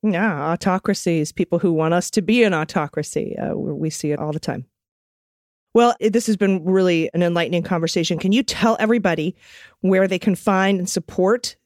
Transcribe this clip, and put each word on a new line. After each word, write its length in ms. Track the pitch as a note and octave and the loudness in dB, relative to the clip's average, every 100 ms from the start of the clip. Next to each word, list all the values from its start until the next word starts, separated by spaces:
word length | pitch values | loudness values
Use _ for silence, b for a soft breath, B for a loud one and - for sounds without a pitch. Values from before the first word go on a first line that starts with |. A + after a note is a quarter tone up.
Yeah, 480 | G#3+ F3 G#3+ D3 D3+ | -2 0 0 -2 -2
autocracies, 800 | E3+ G3 F#3 - G3 F3+ E3 D3+ | -2 0 0 0 -2 0 0 -2
people 280 | - F3 F3 | -2 -2 0
who 120 | F#3 | 0
want 220 | D#3 D#3+ | 0 2
us 180 | F3 - | 0 0
to 100 | G#3+ | -2
be 220 | E3 A#3+ | 2 4
an 100 | G#3+ | 4
autocracy. 840 | E3 D#3 F#3 D3 - D3+ - - - | 2 -2 -4 -4 -4 -6 -6 -6 -6
Uh, 180 | - - | -4 -4
we, 160 | - | -6
we 180 | D3 D#3 | -6 -6
see 220 | - D3 | -4 -4
it 80 | D3 | -4
all 140 | D3+ | -4
the 60 | D#3 | -4
time. 260 | - B2 C3 _ _ _ _ _ _ _ _ _ _ | -6 -8 -10 _ _ _ _ _ _ _ _ _ _
Well, 220 | A#3 A#3+ A#3 | 4 4 4
it, 100 | G#3+ | 0
this 160 | A3 A3 | 0 0
has 80 | G3+ | 0
been 300 | G3+ F#3+ E3 | 0 0 2
really 440 | F#3+ F#3 E3 D#3+ | 2 4 2 0
an 100 | E3+ | 0
enlightening 400 | F3 E3+ E3+ F3 | 0 0 0 -2
conversation. 560 | E3 F3 E3 F3+ E3 E3 | -2 -2 0 0 -2 0
Can 140 | F#3+ | 2
you 100 | A3+ | 2
tell 320 | - - A3+ A3 | 0 0 0 2
everybody 560 | A3 A#3 F3+ D#3+ D#3 B B B B B | 0 0 0 -2 -4 B B B B B
where 280 | F#3 F#3+ F#3+ | 0 2 2
they 120 | F#3 | 0
can 160 | - F3+ | 0 0
find 420 | G#3+ F#3+ F#3+ G3 | 0 2 2 0
and 120 | F3+ | -2
support 640 | F#3 - - F#3 A#3+ - - | -6 -4 0 2 0 -2 -14